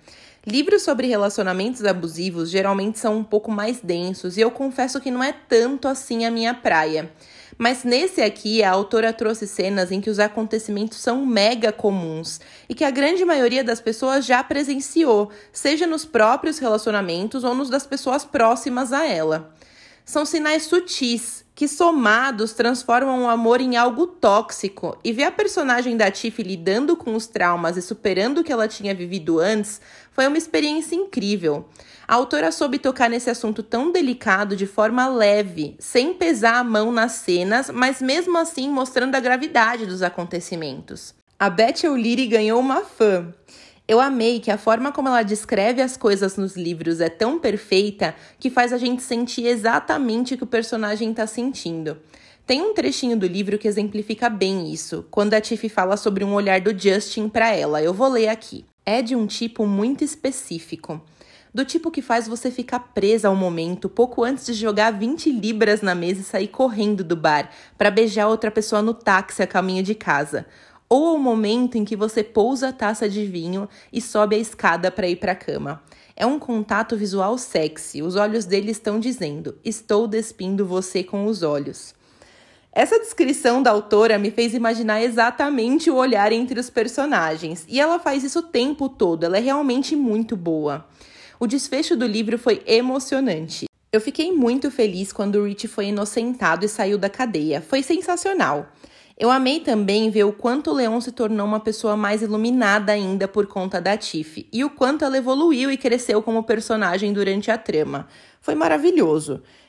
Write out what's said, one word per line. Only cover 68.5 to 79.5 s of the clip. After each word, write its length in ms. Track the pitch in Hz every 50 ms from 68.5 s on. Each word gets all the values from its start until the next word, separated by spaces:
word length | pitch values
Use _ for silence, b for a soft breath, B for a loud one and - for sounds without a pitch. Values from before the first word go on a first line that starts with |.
| 214
pessoa 280 | 220 208 - 220 208 214
no 120 | 226 226
táxi 480 | - - 220 196 185 196 - - - 190
a 60 | 185
caminho 340 | - 190 180 185 185 185 190
de 140 | 185 220
casa. 500 | 214 - 180 147 143 151 151 - 113 - B B B B B B B B _ 233
Ou 140 | 269 311
ao 120 | 339 330 302
momento 600 | 269 254 226 220 214 208 220 247 254 247 247 226
em 60 | 208
que 100 | 214 220
você 260 | 196 214 220 214 233
pousa 500 | 208 - - 220 202 240 277 240 269 262
a 20 | 262
taça 360 | - 226 202 226 - 233 196
de 160 | 196 214 214
vinho 440 | 196 180 175 160 175 185 196 202 208 B B B B -
e 80 | 240
sobe 340 | - - - 214 214 208 214
a 40 | 214
escada 500 | 226 - - - - 185 165 170 175 185
pra 160 | 185 - 190
ir 80 | 180 180
pra 220 | 180 - 185 190
cama. 440 | 190 - - 139 147 143 139 160 156 b b b b b b b
É 100 | - 208
um 100 | 240 294
contato 600 | 294 - - 240 220 214 214 208 208 226 - 240
visual 420 | 208 214 196 185 196 185 202 240 247
sexy. 640 | - - - 165 156 160 156 - - - - 139 151
Os 140 | 175 180
olhos 280 | 202 208 214 214 233 208
dele 280 | 175 196 196 202 214 220
estão 260 | 220 - 214 208 226
dizendo: 580 | 214 262 247 254 180 147 143 156 165 -